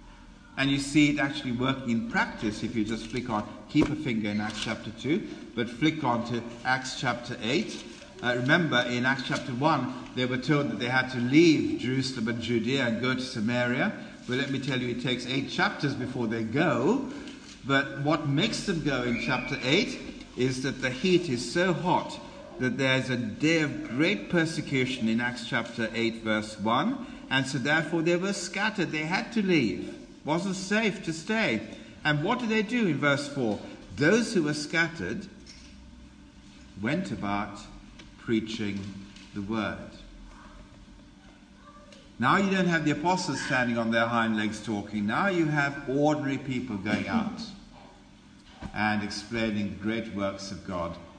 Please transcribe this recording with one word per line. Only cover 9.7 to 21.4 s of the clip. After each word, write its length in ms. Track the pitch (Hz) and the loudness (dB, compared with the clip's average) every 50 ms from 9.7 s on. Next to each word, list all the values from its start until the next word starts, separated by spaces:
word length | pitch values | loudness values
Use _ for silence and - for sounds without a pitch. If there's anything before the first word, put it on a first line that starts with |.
| 156 135 123 127 - - - - - | 4 4 2 -2 -4 -8 -12 -8 -2
they 100 | 123 127 | 0 0
were 120 | 123 127 127 | 0 0 -2
told 320 | 127 - 151 143 139 117 | 2 4 4 4 4 2
that 80 | 113 101 | -2 -2
they 80 | 120 | -2
had 240 | 120 127 131 127 127 | 2 2 2 2 2
to 80 | 131 123 | 0 0
leave 640 | 120 123 135 156 175 170 151 131 104 - - - | 2 6 8 10 10 10 8 6 4 0 0 0
Jerusalem 480 | - 123 131 131 131 - - 123 110 113 | 0 0 0 0 0 -2 -2 -2 -2 -2
and 120 | 117 117 | -2 -2
Judea 460 | - 120 120 117 104 117 135 139 127 | 0 2 2 2 2 2 2 2 2
and 160 | 117 113 101 | 2 0 0
go 120 | 120 127 127 | 0 0 0
to 60 | 123 | 0
Samaria. 720 | 127 - - 120 104 120 120 123 123 123 123 139 170 214 - - - - - - - - | -2 -4 -4 -2 0 0 2 2 2 2 2 2 0 0 -2 -4 -12 -14 -16 -14 -6 -4
Well, 100 | 123 131 | -2 -2
let 120 | 139 135 | 0 0
me 100 | 135 - | -2 -2
tell 200 | - 143 131 123 | -2 0 -2 0
you, 80 | 127 123 | 0 -2
it 140 | 120 - | -2 -2
takes 240 | - 131 123 113 - | 0 -2 -2 -2 -2
eight 240 | 123 131 135 - - | -2 -2 -2 -2 -2
chapters 420 | - - 180 208 - - - 139 | 0 2 2 2 2 0 0 0
before 360 | 113 104 123 - - 131 117 110 | 0 -2 -4 -4 -2 -2 -2 0
they 160 | 117 113 110 | 0 -2 -2
go. 640 | 110 113 143 175 165 127 117 127 170 233 277 254 - - - - - - - - - - - - | 0 2 4 4 4 4 4 4 4 4 2 0 -4 -8 -10 -12 -12 -14 -16 -16 -18 -18 -10 0
But 340 | 120 139 135 139 139 - 139 | 2 4 4 4 2 -4 -2
what 280 | 139 147 160 156 156 139 | 2 2 2 2 2 0
makes 360 | 139 151 196 226 226 - - | 2 2 2 2 0 -2 -2
them 180 | 202 185 160 135 | -2 -2 0 0
go 180 | 147 139 123 | 0 0 0
in 180 | 120 120 120 113 | 0 0 0 0
chapter 380 | 113 117 131 123 123 - 139 131 | 0 0 0 -2 -2 -4 -6 -2
eight 360 | 123 127 143 196 247 - - - - - - - - - - | 2 4 4 4 4 2 -4 -8 -10 -12 -12 -14 -16 -12 -2
is 260 | 110 123 131 127 - | 0 0 0 2 0
that 180 | 131 139 123 - | -2 -4 -4 -2
the 100 | - 127 | -2 -2
heat 380 | 127 - - 185 180 170 - 147 | -2 0 2 4 4 4 4 2
is 240 | 127 113 | -2 -2